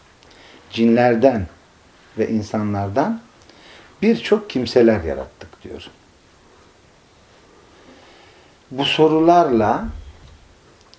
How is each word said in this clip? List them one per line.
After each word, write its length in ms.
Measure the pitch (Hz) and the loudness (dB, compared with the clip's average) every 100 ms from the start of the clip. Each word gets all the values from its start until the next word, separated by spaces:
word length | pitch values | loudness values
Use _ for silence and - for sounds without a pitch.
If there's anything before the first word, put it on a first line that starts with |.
| _ _ - - - - - | _ _ -20 -20 -20 -20 -14
cinlerden 760 | 113 117 117 123 117 131 117 87 - _ _ _ _ _ - | -2 2 4 2 2 2 0 -4 -12 _ _ _ _ _ -6
ve 100 | 110 | -4
insanlardan 920 | 110 101 113 107 101 101 104 175 226 - _ - - - - - - | -4 -4 -6 -4 -4 -4 -2 -2 -4 -12 _ -20 -20 -20 -20 -20 -4
birçok 480 | 208 226 - 214 214 | 0 0 0 -2 -2
kimseler 500 | 131 120 127 117 107 | -6 0 4 4 2
yarattık 600 | 80 67 65 - - - | -2 -8 -10 -16 -20 -20
diyor. 280 | - 90 - - _ _ _ _ _ _ _ _ _ _ _ _ _ _ _ _ _ - - 262 - - - _ _ _ _ | -20 -18 -20 -20 _ _ _ _ _ _ _ _ _ _ _ _ _ _ _ _ _ -20 -20 -20 -20 -20 -20 _ _ _ _
Bu 140 | 131 | -6
sorularla 1000 | 139 - 156 160 165 175 160 117 107 135 226 - - - - - _ _ _ _ _ | -4 2 2 4 4 4 2 2 0 -2 -6 -12 -18 -20 -20 -20 _ _ _ _ _